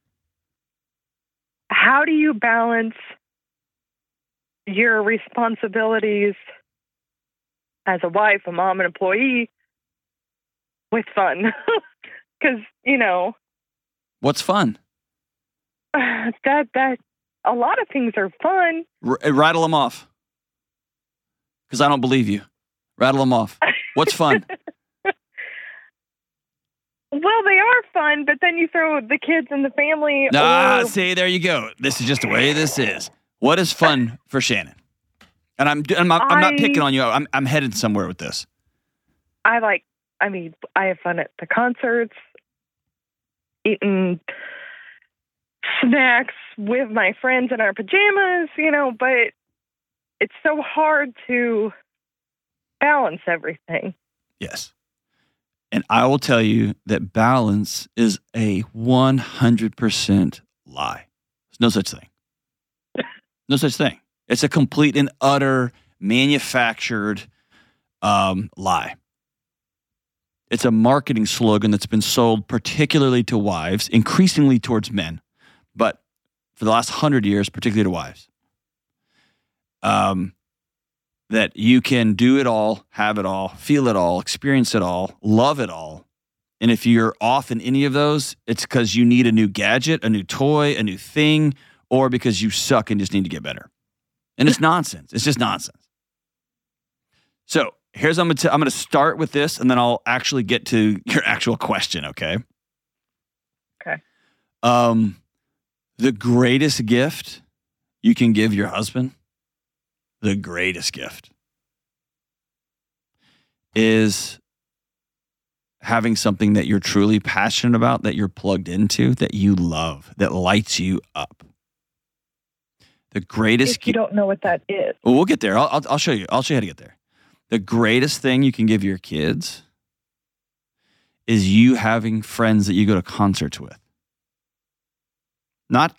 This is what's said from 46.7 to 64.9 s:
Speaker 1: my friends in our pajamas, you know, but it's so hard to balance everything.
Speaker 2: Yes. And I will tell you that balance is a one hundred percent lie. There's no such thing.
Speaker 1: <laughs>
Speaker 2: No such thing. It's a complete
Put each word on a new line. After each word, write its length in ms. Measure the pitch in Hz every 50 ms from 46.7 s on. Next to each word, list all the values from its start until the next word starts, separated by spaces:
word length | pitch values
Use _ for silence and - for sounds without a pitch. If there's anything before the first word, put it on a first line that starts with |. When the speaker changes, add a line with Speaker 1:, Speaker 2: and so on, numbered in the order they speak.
| 247 262 269 214
Speaker 1:
my 240 | 214 226 196 190 214 -
friends 320 | - 254 254 254 254 247
in 80 | 254 220
our 140 | 220 196 202
pajamas, 760 | - 202 190 359 392 415 415 392 403 392 370 359 349 320 302 -
you 140 | 311 302 320
know, 220 | 294 294 285 254 226
but 360 | - 254 262 262 240 233 - - _ _ _ _ _ _ _ _ _ _ _ _ _ _ _ _ -
it's 120 | 208 - - - -
so 180 | 311 302 302
hard 520 | 262 - - 311 311 311 311 285 294 247 - - -
to 460 | - 247 240 240 233 226 208 220 208 - - _ _ _ _ _ _ _ _ _ _ _ _ _ _ _ _ _ _ _ -
balance 420 | 285 294 302 277 240 165 165 - -
everything. 640 | 185 170 165 - 156 165 - _ - 165 - - 190 - _ _ _ _ _ _ _ _ -
Speaker 2:
Yes. 320 | - - - - - - _ _ _ _ _ _ _ _ _ _ _ _ _ _ _ _ _ _ _ _ -
And 120 | - - -
I 160 | 110 117 123
will 140 | 131 139 139
tell 220 | - - 123 117
you 320 | 110 107 107 113 107 104 101 - _
that 260 | - 107 - - 98 -
balance 760 | 113 113 120 131 127 110 107 101 104 101 - - - - - _
is 240 | 117 117 107 95 - _ _ -
a 240 | 113 110 104 95 92 113 - -
one 440 | 113 113 123 127 127 131 131 135
hundred 600 | 127 113 - - - 127 117 117 107 113 104 -
percent 640 | - 120 107 - - - - 98 101 87 - - - _ _ _ _ _
lie. 400 | - 65 69 73 - - - - _ _ _ _ _ _ _ _ _
There's 120 | - -
no 80 | 117 117
such 220 | - 104 92 -
thing. 180 | - - - _ _ _ _ _ _ _ _ _ _ _ _ _ _ _ _ _ -
Speaker 1:
<laughs> 80 | - - - - - _ _ _ _ _ -
Speaker 2:
No 60 | 139
such 180 | 135 156 135 -
thing. 240 | - 156 107 - - _ _ _ _ _ -
It's 140 | 120 - 151
a 60 | -
complete 460 | - 156 135 - - 147 151 147